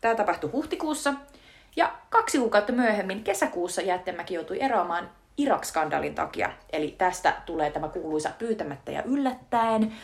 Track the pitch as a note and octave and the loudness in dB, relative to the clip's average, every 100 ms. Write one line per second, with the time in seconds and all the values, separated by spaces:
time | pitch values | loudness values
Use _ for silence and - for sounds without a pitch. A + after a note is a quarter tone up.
0 | A3+ A3+ G3 E3+ D3+ C4 D#4 E4+ D#4 D4+ | 0 2 2 0 -2 -2 -2 -2 -2 0
1 | C#4+ C#4 - - - - - - - - | 0 -2 -6 -20 -20 -20 -8 0 0 0
2 | - A4+ A4+ D4+ A#3 G#3 G#3 B3 A#3 G#3 | 0 2 4 2 4 4 4 2 2 2
3 | F#3+ G3 A3+ G4 D#4 - F3 - F3+ F3+ | 0 -4 -2 0 0 0 -4 -2 0 0
4 | F#3 F3 E3+ F3 D#3+ F#3 C4+ A3+ E3 E3+ | -2 -8 -6 -6 -4 -2 2 2 2 -2
5 | F3+ - _ - C#4+ E3+ - D#3+ D3+ D3 | -4 -14 _ -2 2 2 0 -2 0 0
6 | D3 D3+ - - - - - D#3 D3+ - | -2 -4 -4 -2 -4 -6 -6 -4 -2 0
7 | F#3 F3+ - - - E3 D3+ D3+ D3+ F3+ | 0 2 0 0 -4 -2 0 0 -4 -6
8 | D#3 D#3 D3+ - A#3 A3 D#3 C#3 - C#3+ | -2 -2 -2 -4 -4 -2 -4 -8 -8 -6
9 | - C#4+ C4 B3+ - A#3+ A3+ A3 A3 - | -2 0 0 -2 -2 2 4 4 2 -2